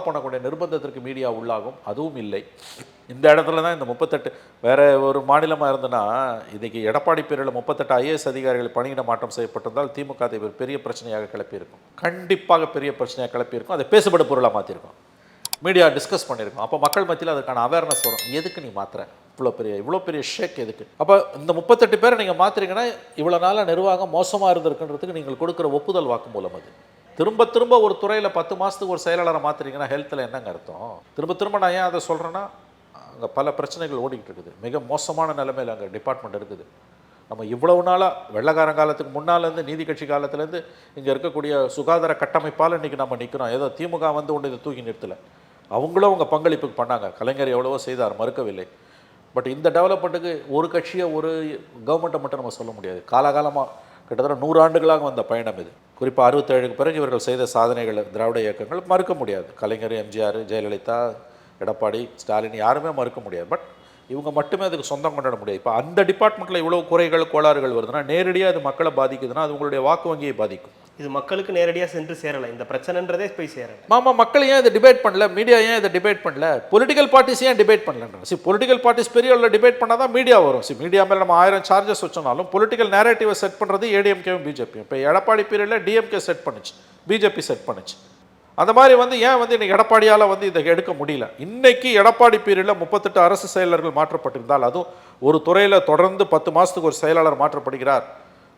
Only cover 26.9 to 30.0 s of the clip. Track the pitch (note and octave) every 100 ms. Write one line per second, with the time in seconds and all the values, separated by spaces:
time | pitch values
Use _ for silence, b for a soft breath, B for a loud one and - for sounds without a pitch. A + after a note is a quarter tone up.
26.9 | _ _ - G#3+ A3 A#3 A#3 A#3+ B3 G#3
27.9 | - G3+ G#3+ G3+ E3+ D#3+ F#3 G3 F#3+ F#3+
28.9 | E3+ F3 F3 E3+ D#3+ D3 D3 C#3 C#3 C3+
29.9 | C#3+